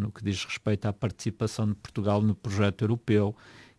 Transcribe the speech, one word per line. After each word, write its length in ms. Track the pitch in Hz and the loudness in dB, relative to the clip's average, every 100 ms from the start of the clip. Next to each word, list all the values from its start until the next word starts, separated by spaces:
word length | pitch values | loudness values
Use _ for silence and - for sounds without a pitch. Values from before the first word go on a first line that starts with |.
no 100 | 104 | -8
que 100 | - | -4
diz 220 | 101 95 | -4 -4
respeito 420 | - - 107 101 107 | -6 -6 -2 -2 -2
à 60 | |
participação 760 | 101 120 - 113 - 110 - 107 | -4 -4 -4 -6 -4 -4 -2 -2
de 100 | 101 | -2
Portugal 460 | - - 101 104 | -6 -4 2 2
no 140 | 107 95 | 2 0
projeto 460 | 107 101 101 - | -2 2 2 2
europeu, 520 | 107 120 - 104 101 - - - - | 0 0 2 2 2 -2 -14 -20 -20